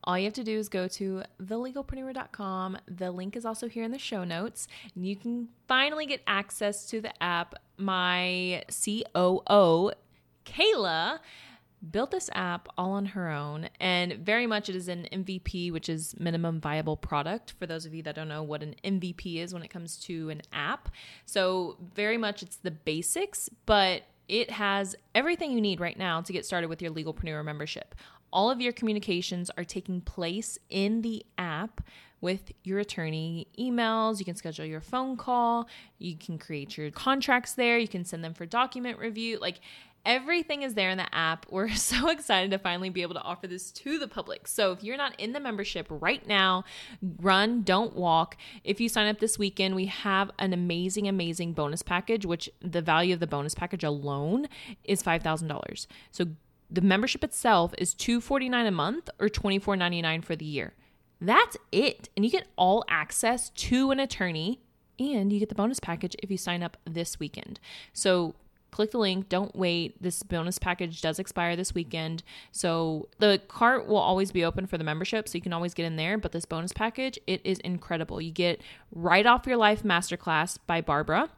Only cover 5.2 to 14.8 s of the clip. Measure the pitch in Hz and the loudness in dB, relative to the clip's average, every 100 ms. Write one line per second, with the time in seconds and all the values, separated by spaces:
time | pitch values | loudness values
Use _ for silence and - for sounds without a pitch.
5.2 | 233 240 233 _ - 262 285 302 302 285 | -4 -4 -6 _ 0 2 2 0 -4 -4
6.2 | - 196 202 - 208 208 - 226 214 - | 0 0 -2 -2 -2 -2 -6 -6 -6 -4
7.2 | 175 170 175 - _ - 196 185 180 180 | -2 0 -4 -10 _ -6 -2 0 2 2
8.2 | 180 180 180 175 - - - 214 - - | 0 0 -2 -4 -6 -4 -2 -2 -2 4
9.2 | 180 185 - 208 180 165 196 - _ _ | 4 4 6 8 10 8 4 -2 _ _
10.2 | _ _ - - 403 381 190 160 180 320 | _ _ -14 2 4 4 2 0 0 -4
11.2 | - - - - _ _ 160 202 269 370 | -10 -20 -20 -20 _ _ -4 -2 0 -2
12.2 | - - 185 175 - - 185 196 202 190 | -4 -4 -4 -4 -6 -4 -2 0 -2 -4
13.2 | 170 147 147 151 165 _ 185 180 180 117 | -4 -4 -6 -8 -10 _ 0 2 0 -4
14.2 | 170 226 240 214 208 185 | 0 2 2 -2 -2 -6